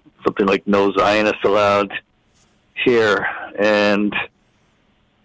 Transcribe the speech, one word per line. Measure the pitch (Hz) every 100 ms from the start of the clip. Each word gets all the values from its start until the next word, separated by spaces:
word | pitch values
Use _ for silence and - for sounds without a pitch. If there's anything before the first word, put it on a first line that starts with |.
| _ _
something | - - 98
like | 98 104
"No | 101 98
Zionists | 95 98 104 107 104
allowed" | 117 101 104 101 101 - - _ _ _ _ _ _ -
here. | - 120 110 95 - - - -
And, | 104 104 104 101 104 - - _ _ _ _ _ _ _ _ _